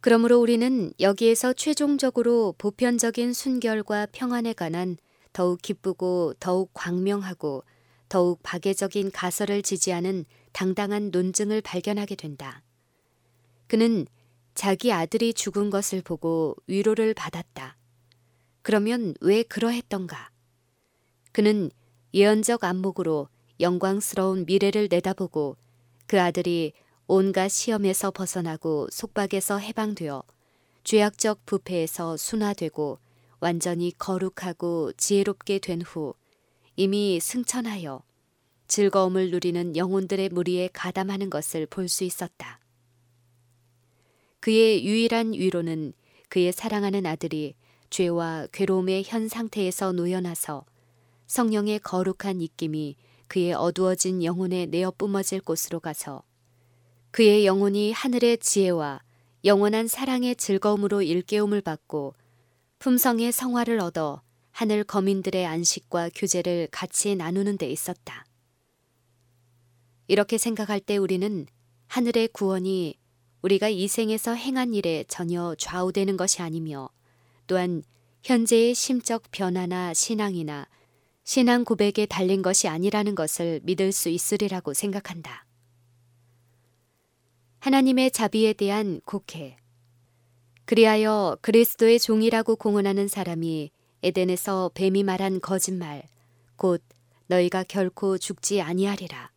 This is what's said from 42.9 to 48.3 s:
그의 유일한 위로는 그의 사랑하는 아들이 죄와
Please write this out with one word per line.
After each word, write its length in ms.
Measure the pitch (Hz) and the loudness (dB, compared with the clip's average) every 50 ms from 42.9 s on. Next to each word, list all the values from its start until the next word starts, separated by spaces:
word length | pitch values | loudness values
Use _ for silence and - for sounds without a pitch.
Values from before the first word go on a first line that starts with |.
| _ _ _ _ _ _ _ _ _ _ _ _ _ _ _ _ _ _ _ _ _ _ _ _ _ _ _ _ _ _ | _ _ _ _ _ _ _ _ _ _ _ _ _ _ _ _ _ _ _ _ _ _ _ _ _ _ _ _ _ _
그의 440 | - 220 220 220 226 220 220 175 120 | 0 2 6 6 6 6 6 4 2
유일한 480 | 190 208 226 226 233 226 226 226 226 | 2 2 2 2 2 2 2 0 -2
위로는 600 | 220 - 185 185 180 175 165 165 160 160 156 135 - _ _ _ _ _ _ _ | -2 0 0 0 0 0 -2 -2 -4 -4 -6 -8 -10 _ _ _ _ _ _ _
그의 240 | - 190 180 175 | 0 2 2 2
사랑하는 540 | 180 - - 226 214 208 202 196 190 202 190 | 0 -2 -6 -4 -2 -2 0 0 0 -2 -2
아들이 480 | 165 160 156 - 160 165 156 151 139 143 _ _ _ _ _ _ _ | -2 -4 -4 -4 -6 -4 -4 -6 -8 -10 _ _ _ _ _ _ _
죄와 600 | - - 185 175 170 170 170 165 | -2 0 0 2 2 0 -2 -2